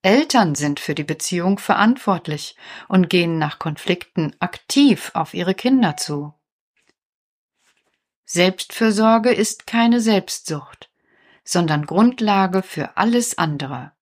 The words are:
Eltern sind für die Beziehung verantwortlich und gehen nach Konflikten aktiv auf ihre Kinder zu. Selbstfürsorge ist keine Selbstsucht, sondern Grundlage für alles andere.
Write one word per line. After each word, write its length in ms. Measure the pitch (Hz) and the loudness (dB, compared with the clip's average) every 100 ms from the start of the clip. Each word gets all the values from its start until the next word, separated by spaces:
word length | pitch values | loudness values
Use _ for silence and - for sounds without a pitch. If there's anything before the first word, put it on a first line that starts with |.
Eltern 540 | - 233 311 247 185 | 4 2 4 2 2
sind 260 | 143 147 143 | 0 -2 -4
für 140 | - | -6
die 100 | 151 | -6
Beziehung 540 | 147 156 - 180 175 196 | -6 -6 -4 -2 -2 -2
verantwortlich 960 | - - 214 254 - 175 - 151 - - - - - | -2 2 2 2 0 -2 -4 -10 -10 -18 -20 -20 0
und 220 | 185 170 | 0 2
gehen 280 | 180 170 165 | 2 0 -2
nach 200 | 151 - | -4 -4
Konflikten 760 | 160 151 - 175 - - 156 - | -8 -8 -4 -4 -4 -6 -6 -6
aktiv 720 | - - _ 277 285 175 - | -10 -10 _ 4 4 4 -2
auf 200 | - 160 | -6 -6
ihre 200 | 180 175 | -4 -4
Kinder 420 | 185 247 262 202 147 | -2 2 2 2 -2
zu. 360 | - 147 147 _ _ _ _ _ _ _ _ _ _ _ _ _ _ _ _ _ _ _ | -6 -6 -8 _ _ _ _ _ _ _ _ _ _ _ _ _ _ _ _ _ _ _
Selbstfürsorge 1040 | - 175 180 185 - - 226 202 220 226 226 | -8 0 0 0 -12 -2 0 4 4 4 2
ist 360 | - 220 - - | 2 0 -4 -4
keine 340 | 233 233 240 | 0 4 4
Selbstsucht, 880 | 226 202 190 - - 151 143 - - _ _ _ _ _ | 4 0 0 -12 -8 -10 -10 -20 -20 _ _ _ _ _
sondern 400 | - 185 165 147 | -4 0 2 0
Grundlage 760 | 147 170 233 247 214 196 190 185 | 0 4 4 2 0 2 2 0
für 340 | 185 - - - | -4 -8 -8 -2
alles 400 | 214 240 233 - | 0 2 0 -4
andere. 560 | 165 143 139 127 139 _ | -4 -4 -6 -8 -12 _